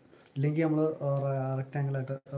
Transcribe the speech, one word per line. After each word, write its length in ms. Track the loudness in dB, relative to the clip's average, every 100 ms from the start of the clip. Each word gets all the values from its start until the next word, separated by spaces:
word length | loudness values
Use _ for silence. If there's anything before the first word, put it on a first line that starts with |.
| -20 -20 -12 -2
ഇല്ലെങ്കിൽ 280 | 0 2
നമ്മൾ, 320 | 2 4 2 2
ആ, 500 | 0 0 0 0 0 -2
റെക്ടാങ്കിളായിട്ട് 640 | -4 -2 -2 -2 -4 -8 -8